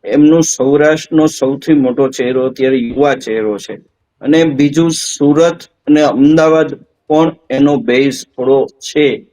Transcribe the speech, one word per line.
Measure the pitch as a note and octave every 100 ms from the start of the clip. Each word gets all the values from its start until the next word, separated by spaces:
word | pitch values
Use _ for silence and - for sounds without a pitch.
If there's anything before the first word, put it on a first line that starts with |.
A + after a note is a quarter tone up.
એમનું | - B2+ D3+ E3
સૌરાષ્ટ્રનો | D#3 - C3 C#3+ D3+ D#3 - D#3+ D#3
સૌથી | - C3+ C#3 E3
મોટો | D3+ B2+ B2 C3
ચહેરો | C3 B2 C3 C3
અત્યારે | B2+ C3 C3
યુવા | A#2+ B2 C#3+ C3
ચહેરો | B2 A2 G#2+ G2+
છે. | - - _ _ _ _
અને | C3 D#3+
બીજું, | E3 C3+ C#3+ C#3+ E3
સુરત | D#3+ - - C#3+ D3 E3+ E3+ - _ -
અને | D3+
અમદાવાદ | D3 B2 C#3+ D#3+ D#3+ D#3+ D3 C#3 _ _ _
પણ | D3+ E3 - _
એનો | C3 C#3+ C#3+
બેઝ | A#2 B2+ C#3 C3 -
થોડો | - B2+ C3+ -
છે. | _ - D#3 C#3+ A2+ -